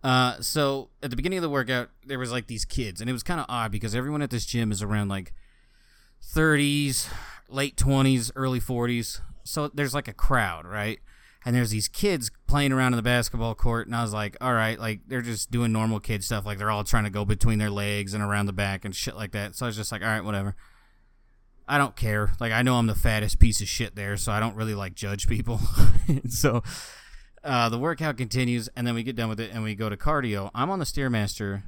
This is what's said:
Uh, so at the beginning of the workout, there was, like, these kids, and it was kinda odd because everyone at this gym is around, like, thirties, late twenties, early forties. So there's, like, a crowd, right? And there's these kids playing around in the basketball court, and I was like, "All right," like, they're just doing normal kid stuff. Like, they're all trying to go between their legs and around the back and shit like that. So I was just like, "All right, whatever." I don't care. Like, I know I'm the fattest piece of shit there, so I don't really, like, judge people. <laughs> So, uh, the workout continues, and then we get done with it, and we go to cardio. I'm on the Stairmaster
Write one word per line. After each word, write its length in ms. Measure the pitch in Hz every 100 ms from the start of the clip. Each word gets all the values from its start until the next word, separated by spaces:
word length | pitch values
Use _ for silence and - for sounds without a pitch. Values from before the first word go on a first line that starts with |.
Uh, 360 | 135 127 127 117
so 500 | - 156 143 139 127 _
at 80 | 143
the 60 | 120
beginning 240 | 156 185
of 40 |
the 60 | 165
workout, 400 | 143 123 127 117 _ -
there 140 | 135
was, 120 | 123
like, 160 | 123 -
these 180 | 110 -
kids, 360 | - 113 87
and 80 | 113
it 40 |
was 100 | 127
kinda 220 | - 175 139
odd 220 | 120 113
because 240 | 104 110 113
everyone 260 | 131 151
at 80 | 147
this 160 | 120 -
gym 260 | 120 113
is 100 | 101
around, 280 | 104 104 101
like, 240 | 98 90 - - _ _ _ _ _ _ _
thirties, 880 | - 156 160 147 143 143 143 131 - - - - _
late 260 | 135 143 -
twenties, 540 | 131 135 135 131 113 -
early 240 | 131 127
forties. 640 | - 123 120 120 113 - - -
So 260 | - - 147
there's, 240 | 143 139
like, 140 | 143 -
a 60 |
crowd, 520 | 104 - 131 101 82 85
right? 340 | 104 104 113 - - - _ -
And 100 | 123
there's 160 | 117
these 160 | 110 -
kids 440 | - 202 170 117 - -
playing 240 | 143 143
around 220 | 131 127
in 40 | 120
the 60 |
basketball 520 | 113 123 110 117 113 110
court, 320 | 123 117 110
and 80 | 117
I 60 |
was 100 | 113
like, 240 | 107 104 -
"All 120 | 127
right," 240 | 120 110 113
like, 240 | 113 107 -
they're 140 | 131
just 280 | 117 110 -
doing 220 | 120 120
normal 280 | 110 113 107
kid 240 | - 107
stuff. 220 | - 110 101
Like, 120 | 101
they're 140 | 104
all 120 | 104
trying 220 | 101 117 104
to 40 |
go 140 | 98 101
between 320 | 104 - 107
their 120 | 107
legs 440 | 101 101 104 98
and 100 | 104
around 240 | 104 104 101
the 60 |
back 300 | 95 98 95
and 100 | 107 95
shit 200 | - -
like 160 | 104
that. 240 | 104 101 -
So 100 | 123
I 20 |
was 80 | 107
just 160 | 104
like, 100 | 107
"All 60 | 104
right, 140 | 110
whatever." 320 | 92 101 98 98 - - _ _ _ _ _ _ _ _ -
I 80 | 143
don't 180 | 139 -
care. 380 | 113 107 104 -
Like, 120 | 117
I 120 | 110
know 120 | 123 123
I'm 120 | 113
the 80 | 101
fattest 440 | 123 107 104 -
piece 220 | 120 107
of 60 | 101
shit 280 | - 117 104
there, 220 | 101 101
so 140 | -
I 80 | 104
don't 160 | 113 104
really, 200 | 110 104
like, 180 | 95
judge 340 | - 101 101 -
people. 320 | 120 - 113 -
<laughs> 40 | - - - - 135 127
So, 340 | - 147 117 - - - - - - - -
uh, 260 | - 127 117
the 80 | 117
workout 380 | 147 151 160 123
continues, 500 | 120 127 123 120 110
and 160 | - 120
then 100 | 117
we 80 |
get 120 | 117 117
done 140 | 113
with 100 | 107
it, 120 | 110
and 100 | 113
we 120 | 110 104
go 140 | 110
to 80 | 101
cardio. 520 | 151 151 123 101 98 113
I'm 140 | 143
on 100 | 190
the 60 | 147
Stairmaster 800 | - 135 117 101 - 101 98